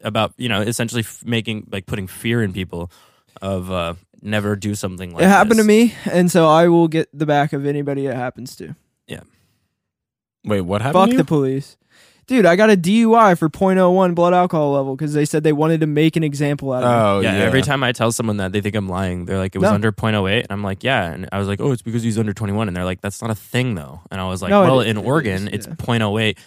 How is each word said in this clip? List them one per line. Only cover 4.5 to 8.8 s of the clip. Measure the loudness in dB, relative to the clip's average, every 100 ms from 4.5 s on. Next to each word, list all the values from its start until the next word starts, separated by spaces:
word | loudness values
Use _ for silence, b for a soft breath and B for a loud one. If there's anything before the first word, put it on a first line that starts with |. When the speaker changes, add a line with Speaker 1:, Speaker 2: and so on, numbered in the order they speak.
| -4
Speaker 1:
do | -4
something | -6 -8 -10 -12
like | 0
Speaker 2:
It | 4
happened | 6 4 4
Speaker 1:
this. |
Speaker 2:
to | 6
me, | 6 4 0 -4
and | 0 2
so | 4 4
I | 6 6
will | 4 2
get | 0 -6 -4
the |
back | 0 0 0
of | -2
anybody | -4 -4 -4 -4
it | -4
happens | -6 -8 -10 -18 -16
to. | -16 -16